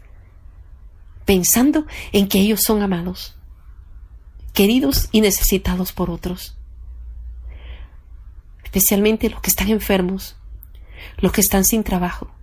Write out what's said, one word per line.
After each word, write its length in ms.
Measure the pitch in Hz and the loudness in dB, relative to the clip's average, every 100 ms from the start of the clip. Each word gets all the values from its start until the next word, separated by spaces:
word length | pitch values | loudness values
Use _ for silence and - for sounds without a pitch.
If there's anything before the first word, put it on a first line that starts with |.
| - - - - - - - - - - - - - | -20 -20 -20 -20 -20 -20 -20 -20 -20 -20 -20 -6 0
pensando 600 | 190 175 233 269 311 302 - - | 2 4 4 4 2 -2 -10 0
en 160 | 202 196 | 2 4
que 120 | 190 | 4
ellos 220 | 202 208 | 4 4
son 200 | - 214 | 2 2
amados, 540 | 202 175 175 185 - - - - - - - - - - - - - | 2 -2 -4 -8 -12 -16 -20 -20 -20 -20 -20 -20 -20 -20 -20 -16 -4
queridos 540 | - 202 254 277 - - | 2 4 4 4 2 4
y 100 | 220 | 4
necesitados 720 | 208 - - 190 185 180 185 | 4 2 2 2 0 -2 -4
por 160 | - 180 | -2 -4
otros. 480 | 165 180 180 - - - - - - - - - - - - - - - - - - - - - - | -4 -6 -8 -12 -16 -18 -18 -16 -14 -14 -14 -14 -14 -14 -14 -16 -16 -16 -20 -20 -20 -18 -20 -20 -20
Especialmente 680 | - 196 - 202 208 220 220 | -4 0 2 4 4 2 0
los 100 | - | -2
que 80 | - | -2
están 200 | - 202 | 0 0
enfermos, 680 | 214 - 190 180 190 - - - - - - - - - - | 0 2 2 2 -4 -8 -16 -18 -18 -18 -20 -20 -18 -16 -2
los 140 | 185 | 0
que 100 | 214 | 2
están 220 | 196 196 | 2 4
sin 200 | 190 226 | 2 2
trabajo 480 | 208 185 180 - - - | 0 -2 -2 -6 -14 -16